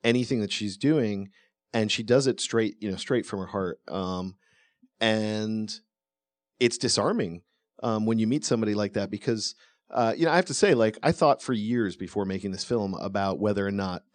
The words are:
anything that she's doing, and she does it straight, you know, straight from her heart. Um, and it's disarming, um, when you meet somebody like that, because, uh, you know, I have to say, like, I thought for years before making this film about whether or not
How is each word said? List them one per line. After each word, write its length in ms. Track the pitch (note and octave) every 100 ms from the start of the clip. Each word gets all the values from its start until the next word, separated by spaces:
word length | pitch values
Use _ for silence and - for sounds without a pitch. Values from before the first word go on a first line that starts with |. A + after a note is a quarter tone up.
anything 360 | A#2 B2 A#2+ B2+
that 100 | G2+
she's 260 | - G#2+ F#2+
doing, 520 | C#3 D#3 A2 G2+ G2 _ _ _ _
and 180 | A2+ G#2+
she 120 | -
does 240 | A2 B2+ C3
it 120 | -
straight, 360 | - A2+ A2 -
you 120 | G#2+
know, 60 | F#2+
straight 280 | - B2+ -
from 140 | G2+
her 80 | F#2
heart. 320 | G2+ F#2 - -
Um, 480 | F#2 F#2 F#2 F#2 F#2 _ _ _ _ _ _
and 760 | A2+ A2 G#2+ G#2+ A2 A2 G#2+ - _ _ _ _ _ _ _ _
it's 180 | A#2+ -
disarming, 640 | B2+ - A#2 A3+ G2+ F2 _ _ _ -
um, 240 | A#2 A2 G#2+
when 140 | A2+
you 80 | A2
meet 180 | D3 -
somebody 280 | A#2 G#2+
like 200 | G#2 G2+
that, 160 | G#2 G2
because, 460 | G#2 - A2+ - - _ _ _
uh, 220 | - A2+ A#2
you 100 | E3
know, 60 |
I 60 | E3
have 80 | F3+
to 80 |
say, 200 | C#3 G3+
like, 240 | C3 A2 -
I 80 | D3
thought 300 | E3 D#3 C3+
for 120 | -
years 420 | A#2 G#2+ A#2+ G2+ -
before 300 | F#2 G#2 F#2+
making 260 | F#2+ G2
this 120 | F#2
film 300 | - A#2+ G2 F#2+
about 440 | G2 G2 G2 F#2+
whether 260 | G#2 G2+ G2
or 40 |
not 320 | G2+ F#2+ F2+ _